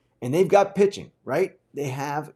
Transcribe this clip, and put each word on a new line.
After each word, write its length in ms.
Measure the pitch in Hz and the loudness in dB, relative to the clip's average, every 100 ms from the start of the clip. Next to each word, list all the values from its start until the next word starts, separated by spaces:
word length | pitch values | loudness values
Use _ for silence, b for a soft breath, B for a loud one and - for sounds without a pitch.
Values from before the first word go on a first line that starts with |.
| _ _ | _ _
and 100 | 123 | -4
they've 160 | 160 190 | 0 4
got 280 | 202 196 190 | 4 4 2
pitching, 360 | 202 - - _ | 0 0 -14 _
right? 340 | - 147 185 - _ | -4 -2 -2 -6 _
They 140 | 139 143 | -10 -8
have 460 | 135 143 147 147 | -6 -6 -6 -10